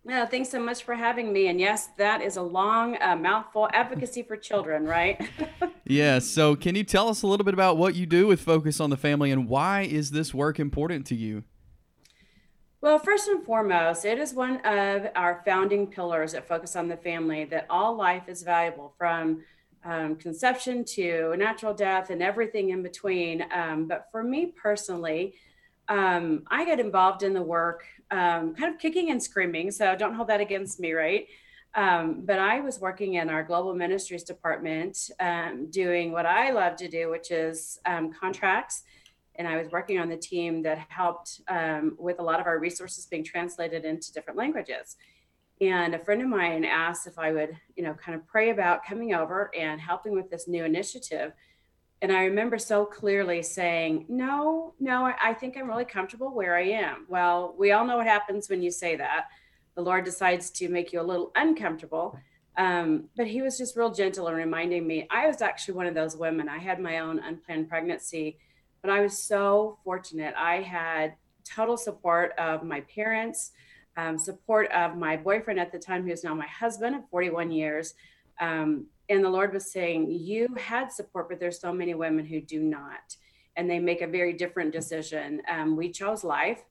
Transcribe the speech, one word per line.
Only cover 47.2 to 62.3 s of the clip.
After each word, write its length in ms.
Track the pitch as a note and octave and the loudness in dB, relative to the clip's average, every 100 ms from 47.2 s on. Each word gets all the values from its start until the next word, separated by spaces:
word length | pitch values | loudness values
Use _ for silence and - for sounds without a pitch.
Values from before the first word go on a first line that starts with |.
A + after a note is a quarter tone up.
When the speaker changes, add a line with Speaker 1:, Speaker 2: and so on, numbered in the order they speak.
| D#3 | 0
Speaker 1:
would, 240 | D#3 D#3 D#3+ _ - | 0 -2 -6 _ -6
you 80 | |
know, 100 | E3 D3+ | -6 -6
kind 200 | - D#3+ | -8 -10
of 100 | - | 0
pray 260 | A3 A3+ | 2 4
about 340 | G3+ F3+ E3 - | 4 4 2 0
coming 280 | G#3 A#3 | -6 0
over 400 | F3 D#3+ F#3+ G3+ | 0 0 -2 -2
and 280 | E3+ D#3 D#3 | -2 -4 -4
helping 320 | E3 F3+ G#3+ | -4 -4 -2
with 160 | G3 F#3 | -4 -4
this 180 | E3+ F3 | -10 -4
new 160 | F3 | -2
initiative. 720 | E3 D#3+ - C4 - D#3 D3+ - _ _ _ _ _ _ | 0 0 -2 -10 -8 -6 -6 -10 _ _ _ _ _ _
And 100 | F3 | 0
I 140 | F#3+ F#3+ | 2 4
remember 320 | G3+ A#3 A3+ | 2 0 -2
so 280 | - G#3 G#3 | 2 2 2
clearly 560 | - G#3 G3+ F#3 E3+ | -2 0 2 2 -2
saying, 640 | E3 - F3 E3+ E3 D#3 - | -4 -2 0 2 0 -2 -2
"No, 640 | B3 B3+ C#4+ D4+ D#4+ E4 _ | -4 0 0 0 0 -4 _
no, 280 | C4+ B3+ B3+ | 0 2 2
I, 100 | - | 2
I 120 | A3+ | 0
think 220 | A#3 B3+ C4+ | 0 -8 -8
I'm 140 | B3+ | -6
really 160 | A3+ B3 | -4 -4
comfortable 480 | G3 F#3+ A#3 C4+ | -4 -6 -6 -6
where 240 | B3 F#3 F3 | -2 2 2
I 60 | |
am." 420 | F#3 A3 E3 C3 D#3+ | 2 0 -2 -6 -4
Well, 480 | F3+ F3 F3 F3+ F3+ | 0 2 2 -2 2
we 140 | G3+ | 6
all 140 | G#3 B3 | 6 4
know 100 | A#3+ | 2
what 120 | A3+ | 4
happens 420 | G#3 G#3 G3+ G3+ | 2 2 -4 -2
when 120 | F#3 | -2
you 100 | F3 | -2
say 260 | F3 F3 D3+ | -2 -4 -2
that. 300 | C#3 D#3+ - - _ _ _ - | -2 -2 -4 -16 _ _ _ -4
The 60 | |
Lord 220 | F3 F#3 | 0 2
decides 460 | F3+ F3 F#3 F3+ - | 0 0 2 2 -2
to 180 | - F3 | -6 -2
make 240 | F3 E3+ | -2 -2
you 80 | E3+ | -4
a 20 | |
little 300 | E3+ F3+ - A3 | -2 -2 0 2
uncomfortable. 840 | D#4 D#4 G3 D#3+ D#3+ D#3+ F3 - _ | 4 2 0 -4 -6 -4 -4 -8 _